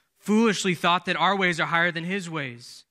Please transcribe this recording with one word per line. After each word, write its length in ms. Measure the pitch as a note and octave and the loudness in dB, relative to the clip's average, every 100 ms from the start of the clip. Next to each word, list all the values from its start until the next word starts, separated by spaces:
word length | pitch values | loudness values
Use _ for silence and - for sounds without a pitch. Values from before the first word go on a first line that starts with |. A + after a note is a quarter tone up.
| _ _ | _ _
foolishly 560 | - G#3+ A3+ G3 G3 E3 | 0 4 4 2 -2 0
thought 300 | F3+ F3 F#3 | 0 0 0
that 100 | E3+ | 0
our 200 | F3 G3 | 0 2
ways 240 | F#3 E3 | 0 0
are 60 | D3 | 0
higher 260 | E3 F3 | 2 0
than 120 | E3 | -2
his 260 | E3 G3 F3 | -6 -6 -6
ways, 540 | D#3+ C3+ A#2+ B2 - - | -8 -8 -10 -18 -20 -20